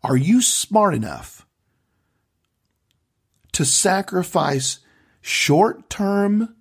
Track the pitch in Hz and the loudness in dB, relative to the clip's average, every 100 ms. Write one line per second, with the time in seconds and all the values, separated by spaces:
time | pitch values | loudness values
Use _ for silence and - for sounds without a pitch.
0 | - 127 143 240 233 - - 214 208 131 | 0 0 4 2 2 -2 0 2 2 0
1 | 107 67 - - _ _ _ _ _ _ | -6 -10 -16 -20 _ _ _ _ _ _
2 | _ _ _ _ _ _ _ _ _ _ | _ _ _ _ _ _ _ _ _ _
3 | _ _ _ _ _ - 139 - 202 190 | _ _ _ _ _ -4 0 2 2 0
4 | 190 185 180 180 147 139 131 - _ _ | -2 -4 -2 -2 0 -2 -4 -8 _ _
5 | _ _ - - - 147 214 - - - | _ _ -8 -4 2 4 4 0 -14 -6
6 | 196 202 202 208 226 - | -2 0 2 0 -2 -8